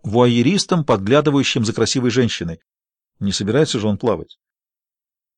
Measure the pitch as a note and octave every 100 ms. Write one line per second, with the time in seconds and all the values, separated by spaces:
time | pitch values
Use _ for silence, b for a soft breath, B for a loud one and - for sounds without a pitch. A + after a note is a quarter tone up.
0 | - A#2 B2 A#2+ B2 G3 - F3+ C#3 G#2+
1 | G2 C#3+ D3 C#3 B2+ C3+ A2 A2+ A2+ C3+
2 | B2 A#2+ A#2 - E2+ E2 _ _ _ _
3 | _ - G2+ - G#2 B2+ D#3 A2+ G#2+ G2+
4 | A#2+ F2 - _ _ _ _ _ _ _
5 | _ _ _